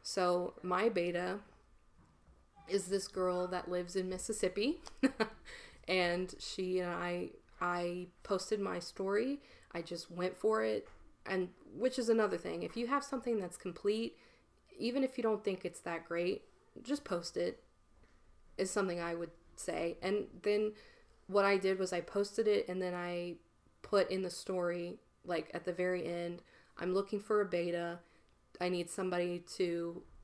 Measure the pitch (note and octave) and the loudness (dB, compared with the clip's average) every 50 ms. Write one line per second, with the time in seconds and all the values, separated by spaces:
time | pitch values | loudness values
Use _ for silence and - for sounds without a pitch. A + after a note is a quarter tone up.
0 | _ - - G3 F#3 F3+ F3+ F3+ F3 - - - - F3+ F3+ F3+ G3+ A#3 G3+ F#3+ | _ -4 0 2 4 4 4 4 2 -2 -6 -6 -2 0 2 4 2 2 2 2
1 | F3 F3 E3+ F3 F3+ F#3 F#3 G#3 G#3 - - - _ _ - - _ _ _ - | 0 2 0 0 -2 -2 -4 -6 -8 -14 -20 -20 _ _ -20 -20 _ _ _ -20
2 | - - - - _ - - - - _ _ - - - F#3+ G3 F3 F3+ G3 G3 | -20 -20 -20 -20 _ -20 -20 -20 -20 _ _ -20 -8 0 0 0 2 2 0 0
3 | F#3 - - F#3+ F#3 F#3 F3+ F3+ F3+ F3+ F3+ F3+ F3 - F3+ F3+ F3 F3 - F#3+ | 0 -2 -2 0 2 2 2 2 0 0 -2 -4 -4 0 -2 -2 -2 0 -2 -2
4 | F#3 F#3 F#3 F3+ - - G#3+ G#3+ - F#3 - G3+ G#3 C4+ E4+ - - - - - | 0 0 -2 -4 -4 -4 -2 0 0 0 2 2 2 2 0 -2 -6 -16 -4 2
5 | - C4 - - A3 A3 - - - - - - - - - - - - F#3 F#3 | 2 2 4 2 -2 -2 -2 -14 -18 -18 -16 -16 -16 -18 -20 -18 -4 0 2 4
6 | F3+ F3 F3 F3+ F#3 F3+ - - - - - - F#3 F#3 F#3 F#3 F3+ F3 F3 F3 | 4 4 2 2 0 -4 -6 -10 -10 -8 -6 -4 -2 0 0 0 0 0 -2 -2
7 | F3 F3 F3 F3 F3+ - - - _ - - - F3 F3 F3 F3 F3 F3 F3 F3+ | -2 -2 -2 -2 -4 -6 -8 -14 _ -20 -8 -4 -2 0 0 0 0 -2 -2 -4
8 | F3+ F3+ - - - - G3+ F#3 F#3 - G#3+ G#3 G3 F#3 F#3 F3 E3+ - - - | -8 -10 -14 -20 -4 -2 -2 0 0 -2 -2 -2 0 -2 -2 -4 -6 -8 -6 -4
9 | F#3+ F#3+ G3 G#3 A#3 C4 C#4+ C#4+ - - - - - - - E3+ E3 - F3 E3 | -2 0 2 2 2 2 -2 -4 -8 -16 -20 -20 -20 -10 -8 -8 -6 -6 -8 -8
10 | - - F3 F3 F3 F#3 F#3 - - A3 A3 A3 A3 A3 G#3+ G#3 - - - - | -8 -10 -4 -2 -2 -2 -2 2 2 2 4 4 2 2 0 0 -2 -6 -16 -20
11 | - - - _ - - F#3+ F#3+ F#3 F3+ - - - - G#2 C#3+ A3 B3+ B3+ - | -20 -20 -20 _ -6 -2 0 0 0 -2 -4 -16 -20 -14 -6 0 0 0 2 2
12 | A#3+ A3 A3+ A3 A3 G3 F#3+ - - F3+ E3 E3+ F3 E3+ - A3+ A#3+ A#3 C#4 C#4+ | 2 4 6 6 6 4 2 -2 -4 -4 -4 -4 -4 -4 -4 -4 -2 0 0 0
13 | C4+ - - B3+ A3+ B3 A#3 G#3+ F#3 F3+ - - - F#3 F3 - - G3+ G#3+ A3 | 0 -2 -6 -4 0 0 0 0 0 -4 -8 -8 -8 -8 -8 0 0 2 2 2
14 | A#3 A3+ - - - - - - _ _ _ _ _ _ - - - A#3 A#3+ C4+ | 0 -4 -6 -10 -20 -20 -20 -20 _ _ _ _ _ _ -10 -4 -2 0 2 2
15 | C4+ B3+ - - A3+ A3+ G#3+ G#3 G#3 G3+ F#3+ F#3 - G3+ - - - F3 E3+ E3 | 2 2 0 0 0 2 0 2 0 -2 -2 -2 -4 -8 -8 -6 -6 -6 -6 -6
16 | - - E3+ E3+ F3 F3+ F#3+ - - - - _ _ _ _ - A#3 A#3 C#4+ F#3+ | -4 -4 -2 0 2 0 0 -2 -6 -16 -20 _ _ _ _ -16 -6 -4 -4 -4
17 | - - F#3+ E3+ E3+ - - F3+ F3 F3 - - - - _ _ _ _ - - | -2 -4 -4 -4 -4 -4 -2 -2 -2 -2 -2 -6 -14 -20 _ _ _ _ -20 -20
18 | - - - - - - - - - - - - G3 F#3+ - G#3+ G3 F#3+ F3 F3 | -20 -20 -20 -20 -20 -20 -20 -20 -20 -20 -4 -4 -4 0 0 0 0 0 0 -2
19 | E3+ E3+ E3+ E3+ E3+ E3 - - - - - - - - E3 D#3+ E3+ E3+ E3+ - | -2 -4 -2 -4 -4 -8 -8 -18 -20 -20 -16 -8 -6 -4 -2 0 -2 -2 -2 -2
20 | - F#3+ G3+ G#3 - - - F3+ - G3+ G#3 G#3 G#3+ G#3+ G#3+ - - - - - | -2 0 0 0 -2 -4 -10 -4 0 2 4 4 2 0 -2 -6 -18 -20 -20 -20
21 | - _ - - - - F#3 G3+ G3 G3 G3+ F#3+ F#3 F#3+ F#3+ F#3 F#3+ F3+ F#3 F3 | -20 _ -20 -20 -12 2 4 4 6 6 6 4 4 2 2 2 0 0 0 -4
22 | E3+ - - G3+ G3+ - - - A3+ G#3+ G#3 G3+ - - F3+ F#3 F#3 F3+ F3 F3+ | -4 -2 0 0 0 0 0 2 4 6 4 4 4 0 -2 -2 -2 -2 -2 -2
23 | F3 F3 F3 F3 F3 F3 F3 - _ _ _ _ _ - _ _ - - - G3+ | -4 -2 -2 -4 -4 -4 -8 -10 _ _ _ _ _ -20 _ _ -6 4 4 6
24 | F#3 - F#3+ F#3+ F#3+ F3+ F3 - - - F#3+ F#3 F3 F3 F3 F3 F3 F3 F3+ - | 6 6 2 0 0 -2 -4 -6 -6 -2 0 0 2 2 0 0 -4 -6 -6 -10
25 | _ _ _ _ _ - F3+ E3 - - - E3+ - - E3+ E3+ F#3 F3+ F#3 F3+ | _ _ _ _ _ -2 -2 -2 -2 -4 -8 -6 -4 -4 0 2 2 2 2 2
26 | E3+ - F3 F3 F3 F3 F3 F3 - - - - - _ _ - - F#3 F#3 F#3+ | 0 -2 -2 -2 -2 -4 -4 -6 -12 -20 -20 -20 -20 _ _ -4 -2 2 2 2
27 | G3+ G3 - G3+ G3+ - G#3+ G#3 G#3 F#3+ F3 F3 E3+ F3 E3+ E3+ E3+ E3+ E3+ F3 | 2 0 -2 -4 0 2 2 4 4 4 2 0 0 2 0 0 -2 -2 -4 -8
28 | - _ _ - _ _ _ _ _ _ _ - F3+ F3+ F#3 F3 F3 F3 - - | -12 _ _ -20 _ _ _ _ _ _ _ -2 0 0 2 0 0 -2 -2 -2
29 | F#3 F#3 F3+ F3 F3 F3 F3 F3 F3 - - - F#3+ F3 E3+ E3+ E3+ E3+ E3+ F3 | -2 0 2 2 0 0 -2 -4 -6 -10 -2 0 0 2 2 0 -2 -4 -6 -8
30 | - - - - | -12 -16 -20 -20